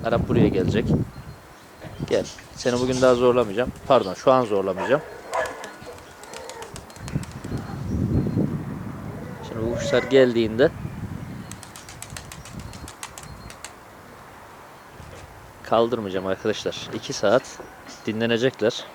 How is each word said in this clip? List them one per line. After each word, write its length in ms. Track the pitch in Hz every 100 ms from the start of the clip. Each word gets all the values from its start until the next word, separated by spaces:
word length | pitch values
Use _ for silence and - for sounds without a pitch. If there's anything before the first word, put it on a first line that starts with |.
| 117
Arap 220 | 117 -
buraya 180 | 120 -
gelecek. 380 | - 113 104 113 - - - - - - - - - - - -
Gel. 160 | 107 - - - -
Seni 240 | 127 123
bugün 220 | 127 127
daha 140 | 127 123
zorlamayacağım. 560 | 123 123 113 98 127 - -
Pardon, 260 | 127 98
şu 180 | 90 -
an 140 | 131 120
zorlamayacağım. 560 | 101 95 92 95 139 - - - - - - - - - - - - - - - - - - - - - - - - - - - - - - - - - - - - - - - - - - - - -
Şimdi 180 | 113 113
bu 100 | 117
kuşlar 280 | 117 123
geldiğinde 680 | 117 131 127 117 113 110 151 - - - - - - - - - - - - - - - - - - - - - - - - - - - - - - - - - - - - - - - - - - - - - - - - -
kaldırmayacağım 640 | - 113 117 120 101 92 95
arkadaşlar. 600 | 95 110 104 - - -
İki 200 | 113 -
saat 460 | 139 104 120 - - - - - - -
dinlenecekler. 800 | 110 113 117 131 - 107 - -